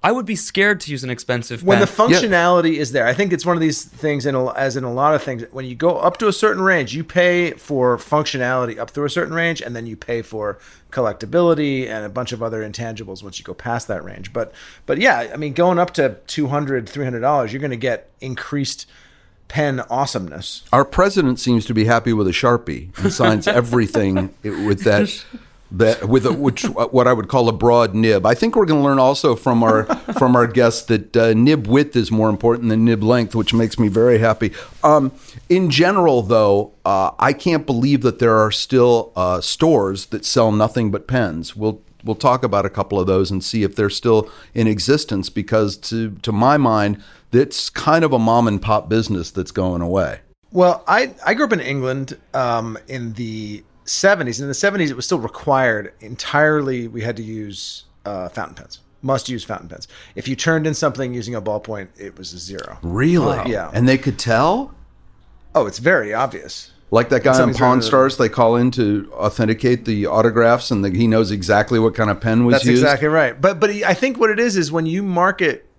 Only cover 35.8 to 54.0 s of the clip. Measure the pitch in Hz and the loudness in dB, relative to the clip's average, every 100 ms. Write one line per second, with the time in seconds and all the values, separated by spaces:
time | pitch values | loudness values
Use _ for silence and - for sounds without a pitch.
35.8 | 175 202 170 127 98 113 104 101 104 _ | 2 4 4 2 2 2 4 2 0 _
36.8 | - 98 92 - 123 143 - 160 147 120 | -2 0 0 0 0 0 0 -2 0 0
37.8 | 131 139 120 - 117 110 107 107 - 131 | 2 2 2 2 2 4 2 0 0 4
38.8 | 123 120 - - 92 90 - - 160 147 | 6 4 0 -4 -2 -2 -4 0 2 4
39.8 | 98 98 - 110 - - 113 104 107 127 | 2 -4 -8 -8 -2 2 2 2 0 0
40.8 | 110 98 - 127 107 80 85 - 107 107 | -2 -4 -4 -2 -2 -4 -10 -4 -4 -4
41.8 | - _ 110 110 143 127 123 101 98 - | -14 _ -8 -2 0 0 0 0 -2 -4
42.8 | 98 101 92 95 92 95 - 113 98 - | -4 -2 0 0 0 -4 -4 -2 -2 0
43.8 | 101 - 120 110 107 - - - 113 104 | -2 0 2 2 0 -12 -12 -2 0 0
44.8 | 107 151 151 101 92 - 90 110 104 - | 2 2 2 -6 -4 -6 -2 0 0 -4
45.8 | - 113 113 98 117 104 123 151 131 110 | -8 -6 -6 -6 -4 0 2 4 4 2
46.8 | 101 104 - - _ 120 147 - - - | 0 -4 -10 -20 _ 2 2 -2 -8 -4
47.8 | - 160 160 135 113 117 117 101 104 104 | 2 2 4 2 2 2 2 0 0 -2
48.8 | - 110 110 101 82 - 90 - 92 87 | 0 -2 0 -4 -6 -8 -6 -4 -2 -2
49.8 | 85 95 82 - _ _ _ 180 180 165 | -2 -2 -2 -6 _ _ _ 2 2 2
50.8 | - 196 262 - - 226 285 208 127 139 | 0 0 0 -4 -4 0 0 -2 -4 -4
51.8 | 131 131 135 - _ 131 123 117 113 110 | -4 -6 -8 -12 _ -4 -2 -2 -4 -10
52.8 | - 131 117 110 117 110 107 104 _ _ | -12 -12 -10 -10 -10 -8 -10 -14 _ _
53.8 | - - | -8 0